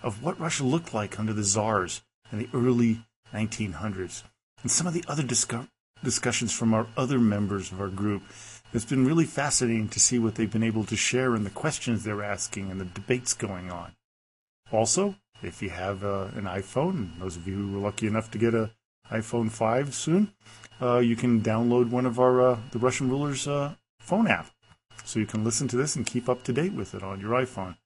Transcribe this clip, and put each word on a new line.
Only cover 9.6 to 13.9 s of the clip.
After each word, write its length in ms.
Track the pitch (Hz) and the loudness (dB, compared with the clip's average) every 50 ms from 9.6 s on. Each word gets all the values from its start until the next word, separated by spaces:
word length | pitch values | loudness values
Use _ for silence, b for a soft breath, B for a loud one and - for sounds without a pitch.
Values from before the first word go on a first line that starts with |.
| 131 120 113 113 107 107 | 2 2 2 2 0 -2
to 120 | - - | 0 2
see 180 | - - 127 123 | 2 4 4 4
what 180 | 113 110 107 | 2 2 2
they've 140 | - 113 101 | 0 -2 0
been 120 | 101 110 113 | 2 0 0
able 220 | 113 107 110 107 | 2 2 0 -2
to 120 | - 113 | -2 -2
share 380 | 98 - - - 123 131 131 120 | -2 0 0 2 2 2 2 2
and 100 | 113 104 | 0 0
the 60 | 101 | -4
questions 540 | - - - 165 143 - - 131 117 104 92 | -6 -4 -4 -4 -4 -2 -2 -2 -2 -2 -2
they're 180 | 107 107 104 104 | -4 -6 -6 -4
asking 480 | 104 101 98 - - - 104 98 98 | -6 -6 -6 -6 -8 -6 -8 -8 -6
and 100 | 95 95 | -6 -6
the 60 | 95 | -8
debates 480 | 90 90 98 101 - 123 127 123 - - | -8 -10 -12 -2 -2 -2 -2 0 -4 -4
going 360 | - 117 101 95 90 90 92 | -4 -4 -6 -6 -6 -8 -10
on. 220 | 87 87 87 90 | -10 -10 -10 -14